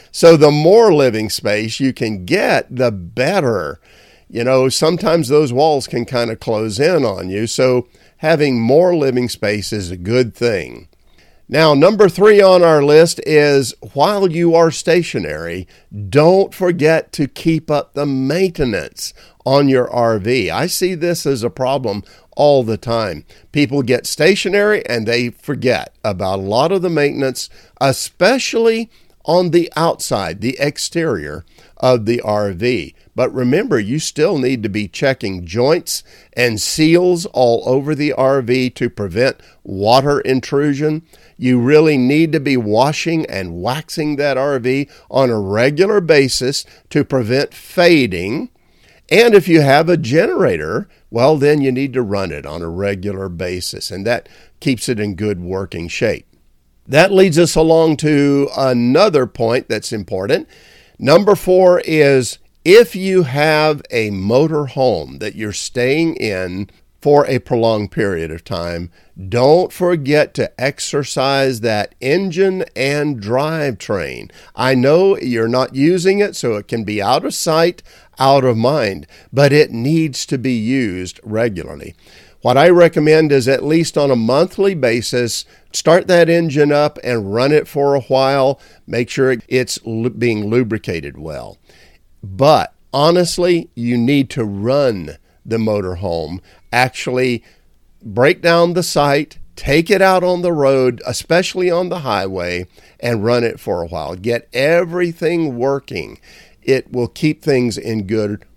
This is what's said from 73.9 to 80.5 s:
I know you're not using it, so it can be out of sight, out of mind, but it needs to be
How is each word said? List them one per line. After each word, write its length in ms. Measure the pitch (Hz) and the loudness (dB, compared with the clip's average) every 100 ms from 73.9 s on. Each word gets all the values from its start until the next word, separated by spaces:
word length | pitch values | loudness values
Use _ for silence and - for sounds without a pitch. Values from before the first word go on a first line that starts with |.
| 101 71 62 50 - - - | -6 -6 -10 -14 -20 -18 -4
I 180 | 127 | 0
know 420 | 127 131 160 196 196 | 2 4 4 2 0
you're 300 | 127 117 113 | -2 -2 -2
not 300 | 127 131 131 | -2 -2 0
using 420 | 143 185 180 202 | 0 2 0 0
it, 160 | 202 | -2
so 200 | - 123 | -4 -4
it 120 | 107 104 | -4 -6
can 160 | 117 | -6
be 180 | 104 107 | -6 -4
out 240 | 98 139 | 0 0
of 100 | 247 | -2
sight, 500 | - - 156 170 - - - _ - | -6 -2 0 0 -2 -14 -20 _ 0
out 260 | 135 139 | 2 4
of 120 | 127 113 | 4 2
mind, 500 | 117 151 107 92 73 - _ | 0 0 -2 -4 -12 -20 _
but 200 | 120 143 | 2 4
it 180 | 147 151 | 4 2
needs 560 | 117 123 165 160 127 - | 0 -2 0 0 -6 -6
to 120 | 139 | -4
be 160 | 131 | -2